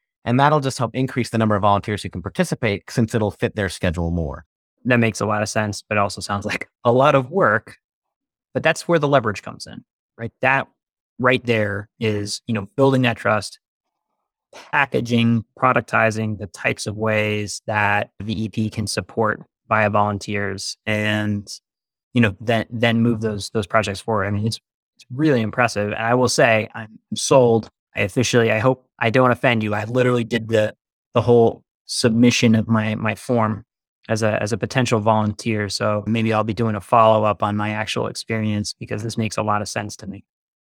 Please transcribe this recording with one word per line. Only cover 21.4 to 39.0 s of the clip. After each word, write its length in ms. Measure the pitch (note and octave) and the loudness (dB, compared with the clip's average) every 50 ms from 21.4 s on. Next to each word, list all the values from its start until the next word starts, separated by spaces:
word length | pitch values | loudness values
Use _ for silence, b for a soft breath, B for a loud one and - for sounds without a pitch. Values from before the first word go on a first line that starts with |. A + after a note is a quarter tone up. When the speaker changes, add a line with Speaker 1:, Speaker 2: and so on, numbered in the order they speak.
| G2 - - - _ _ _ _ _ _ _ _ _ _ - | -6 -10 -18 -20 _ _ _ _ _ _ _ _ _ _ 0
Speaker 2:
you 80 | B2 | 2
know, 140 | A#2 G#2+ G2 - | 2 2 0 -4
then, 260 | G#2+ A2+ A#2 A2 - - | -4 -2 -2 -2 -2 -4
then 320 | B2+ A2 B2 A#2+ A2+ A#2 | -4 -2 0 2 2 2
move 180 | A2+ A#2+ A2+ G#2+ | 2 2 0 0
those, 300 | A2+ A2 G#2 G2+ - - | -2 -4 -4 -6 -8 -6
those 180 | - A2+ G2+ | -6 -6 -4
projects 320 | - - A2 G2+ G2+ G2 - | 0 0 0 0 0 -6 -6
forward. 280 | - A#2 A2 G#2 F#2+ | -6 -4 -2 -2 -2
I 40 | G2+ | -2
mean, 160 | G#2 G2+ G#2+ | -2 -2 -2
it's, 140 | A2+ A2+ - _ _ _ _ _ _ _ | -4 -6 -8 _ _ _ _ _ _ _
it's 100 | _ - _ B2 | _ -18 _ -6
really 280 | C3 D#3 D#3 C3+ A#2 | -2 0 2 2 2
impressive. 500 | A2 G#2 - B2+ B2 A#2 - G2+ G#2 G#2 | 0 -2 0 0 0 0 0 -2 -4 -2
And 100 | - G#2+ | -4 -4
I 120 | A2+ A#2 B2 | 0 0 2
will 140 | B2+ B2+ A#2 | 2 2 2
say, 400 | - - C#3 A#2+ A2+ A2 G#2+ - - | 4 4 4 6 4 2 2 -4 -10
I'm 260 | A2 A2 A2 A2 - _ _ G#2 | -14 -16 -16 -20 -20 _ _ -10
sold. 540 | - - - D3+ C3+ B2 A#2 A2+ A2+ A2 - _ _ _ _ _ | -8 0 4 6 6 6 6 4 2 0 -4 _ _ _ _ _
I 40 | A2 | -4
officially, 480 | G#2+ F#2+ - C3 B2 - - A#2+ A#2 A2 | -4 -2 0 -2 0 2 4 2 4 4
I 100 | A2 A2 | 2 2
hope 280 | A#2 C3 B2+ - _ _ _ | 2 0 0 0 _ _ _
I 120 | - A#2+ A#2 | -2 -2 2
don't 220 | G#2+ C3 B2+ B2 | 4 4 4 4
offend 300 | A#2+ - - C3 A#2 A2 | 2 2 2 2 2 2
you. 120 | G#2+ G#2 G#2 | 0 -2 -2
I 100 | G#2+ G#2+ | -4 -4
literally 400 | A2 A#2+ B2+ B2 B2 B2 A#2+ A#2 | -2 0 2 2 2 2 0 -2
did 240 | G#2+ A#2 A2+ A2+ | -2 -4 -6 -2
the, 260 | A2 A2+ G#2+ G#2+ G#2 - _ _ _ _ _ _ _ - | 0 2 2 2 0 -4 _ _ _ _ _ _ _ -2
the 80 | A#2+ | 0
whole 420 | G#2+ B2 A#2+ A#2 A2+ G#2+ - - _ _ _ _ _ | 4 6 6 6 6 4 2 -2 _ _ _ _ _
submission 680 | - - - - A#2+ A2 A#2 B2 A#2+ A#2 - B2+ A#2 A2+ | -10 -4 0 0 2 4 6 6 4 6 4 4 4 4
of 140 | A2 G#2 G#2+ | 4 2 2
my, 260 | A#2 A2 G#2+ A2 G#2+ | 0 0 0 -2 -4
my 200 | - G#2+ A2 G#2 | -2 -4 -4 -4
form 500 | - - - B2 A#2 A2 G#2+ A2 A2 - _ _ _ _ _ _ _ _ - | -6 -4 -2 0 0 0 0 -2 -6 -10 _ _ _ _ _ _ _ _ -4
as 140 | A2+ G#2+ A2+ | -2 0 0
a, 180 | G#2+ G#2+ G#2+ G#2+ | 0 0 0 -2
as 80 | G#2+ | -2
a 60 | A#2 | -2
potential 420 | G2 A#2+ - - C3+ B2 - B2 A2 | -4 -4 -2 0 0 2 2 0 2
volunteer. 680 | G2+ A2+ A2 A2 G#2+ G#2+ G#2 - - A#2+ A2 G#2 G#2 G2 | 2 2 2 2 2 0 -2 -4 -4 -4 -2 -2 -2 -4
So 340 | - - G#2+ G#2+ G#2+ G#2 G#2 | -4 -4 -2 -2 -2 -2 -2
maybe 280 | G#2+ A2+ A2+ A2 A2 A2 | -2 -2 0 0 0 0
I'll 100 | G#2+ G#2+ | 0 0
be 100 | A2+ G2 | -2 -2
doing 220 | A#2+ A2+ A2+ G#2+ | -2 -2 -2 -2
a 60 | G2+ | -4
follow-up 600 | - - B2 A#2 A2+ A2 A2 A2 G#2+ G#2 G2+ - | -2 2 4 6 6 6 6 6 4 2 0 0
on 140 | G#2+ G#2 G#2 | -2 -2 -2
my 140 | G#2 G#2 G#2+ | -2 -2 -4
actual 380 | G#2+ G#2+ A2 - - A#2 A2+ | -4 -4 -6 -4 -4 -4 -4
experience 640 | G#2+ A#2 - - - A2+ A2 G#2+ G#2+ G#2 G#2 G#2 - - | -6 -8 -10 -8 -6 -4 -2 -2 -2 -2 -2 -4 -6 -8
because 300 | - - - G#2+ G#2 | -12 -10 -8 -8 -6